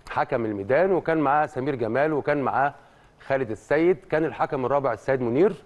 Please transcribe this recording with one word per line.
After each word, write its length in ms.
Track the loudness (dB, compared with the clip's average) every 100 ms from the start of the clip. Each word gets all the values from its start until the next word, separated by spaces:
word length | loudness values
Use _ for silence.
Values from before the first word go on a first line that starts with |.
| -8
حكم 360 | -4 -2 -2 -2
الميدان، 460 | -4 0 2 4
وكان 260 | 2 0 0
معاه 280 | 2 2 0
سمير 300 | -2 -4 -2
جمال، 380 | -2 0 0
وكان 280 | 0 0 -2
معاه 320 | 0 0 -2 -4 -18 -20 _ _
خالد 320 | -4 -2 -2
السيد، 460 | -6 -2 2 2 0 -2
كان 160 | -2 -2
الحكم 400 | -2 -4 -2 0
الرابع 280 | 0 0
السيد 280 | -4 -2 0
منير، 320 | 0 2 2 2